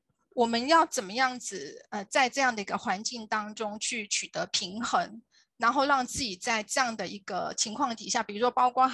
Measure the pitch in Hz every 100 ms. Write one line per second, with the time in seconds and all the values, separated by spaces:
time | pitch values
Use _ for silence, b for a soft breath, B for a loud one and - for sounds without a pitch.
0 | _ _ _ - 233 233 262 330 320 -
1 | 185 220 262 247 - 190 220 226 - 208
2 | 196 302 254 - 262 220 196 196 233 190
3 | 214 240 220 214 208 214 214 214 - 240
4 | 202 - - 160 165 - 185 208 - 202
5 | 175 226 _ b b - 233 262 277 269
6 | 247 - 247 180 247 226 208 285 254 220
7 | 175 202 - 185 170 165 226 226 269 226
8 | 214 240 214 208 247 247 254 247 262